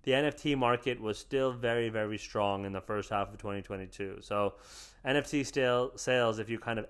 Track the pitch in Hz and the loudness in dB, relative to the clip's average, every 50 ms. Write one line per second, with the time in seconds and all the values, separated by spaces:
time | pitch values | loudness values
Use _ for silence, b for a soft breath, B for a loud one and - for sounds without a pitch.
0 | b - 127 135 147 151 135 - - 151 143 135 127 120 123 120 - 131 123 113 | b 2 2 4 4 2 0 -2 0 0 2 4 4 4 4 4 2 -2 -4 -2
1 | 110 107 104 - - - 135 135 135 131 127 120 117 117 117 120 117 113 110 110 | -2 -4 -4 -4 -4 -4 -2 0 0 0 0 0 0 0 2 2 0 0 0 -2
2 | 107 104 107 104 - - - 110 104 101 98 98 98 98 98 95 - - 107 104 | -2 -2 -4 -6 -8 -4 -2 0 2 2 2 0 -2 -4 -4 -6 -4 -4 -4 -4
3 | 95 - 107 101 101 101 104 101 - 104 101 101 95 - 101 95 95 92 - - | -2 -2 -2 -2 -2 -2 -6 -10 -6 -6 -6 -6 -6 -6 -8 -8 -8 -10 -8 -8
4 | 101 95 95 101 101 - 104 104 101 98 - B B B B B B B B B | -8 -6 -8 -10 -8 -2 0 2 2 2 0 B B B B B B B B B
5 | B 135 135 147 135 - - 147 135 - - 139 131 123 123 123 123 127 - - | B 0 2 2 2 0 0 -2 -2 0 0 2 4 4 4 4 2 0 -4 -6
6 | - - 127 127 120 113 110 110 107 107 117 107 - 117 117 113 107 | -2 2 4 4 4 4 2 0 -2 -4 -4 -4 -2 -4 -4 -4 -4